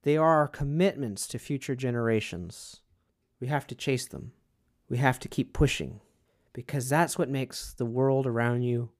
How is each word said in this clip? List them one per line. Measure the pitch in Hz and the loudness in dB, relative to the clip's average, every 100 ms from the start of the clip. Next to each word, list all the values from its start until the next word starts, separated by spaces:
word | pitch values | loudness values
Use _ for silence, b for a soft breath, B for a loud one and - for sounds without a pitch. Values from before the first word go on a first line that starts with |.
They | 143 151 | 2 4
are | 160 160 | 6 6
our | 147 | 4
commitments | - 143 151 190 - 127 98 - | 0 -2 2 2 2 -6 -6 -8
to | 127 | -8
future | - 139 - | -4 -6 -4
generations. | 127 127 120 117 110 104 87 85 - - - _ _ _ _ _ _ | -2 0 0 2 2 0 -8 -10 -12 -18 -20 _ _ _ _ _ _
We | 127 | -2
have | 147 - | -2 -4
to | |
chase | 120 - 127 - | -6 -2 -2 -2
them. | - 127 _ _ _ _ _ _ | -12 -14 _ _ _ _ _ _
We | 120 | 2
have | 135 127 | 2 2
to | - | -4
keep | - - | -4 -4
pushing, | - 143 - 67 101 _ _ _ _ _ | 2 2 2 -6 -10 _ _ _ _ _
because | - - 143 127 | -16 -6 -6 0
that's | 147 170 - | 2 2 0
what | 147 | -2
makes | 135 135 - - | -2 -4 -8 -14
the | - 120 | -4 -2
world | 123 135 135 131 | 2 2 2 2
around | 117 117 120 | 0 2 2
you | 123 120 117 _ | 0 0 -4 _